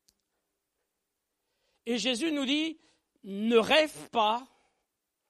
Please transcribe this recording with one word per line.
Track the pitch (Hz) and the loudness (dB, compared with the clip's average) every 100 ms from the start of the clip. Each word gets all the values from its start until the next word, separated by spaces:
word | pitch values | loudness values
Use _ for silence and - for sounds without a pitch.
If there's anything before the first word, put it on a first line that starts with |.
| _ _ _ _ _ _ _ _ _ _ _ _ _ _ _ _ _ _ 233 | _ _ _ _ _ _ _ _ _ _ _ _ _ _ _ _ _ _ -4
Et | 240 | -2
Jésus | 226 233 330 | -2 -2 -2
nous | 294 262 | -2 0
dit, « | 294 320 311 _ _ _ _ | -2 -2 -8 _ _ _ _
Ne | 202 196 220 233 | -12 -4 2 2
rêve | 190 302 311 - - | 4 4 2 -4 -6
pas | 233 214 240 262 _ _ _ _ _ _ _ | 0 0 0 -6 _ _ _ _ _ _ _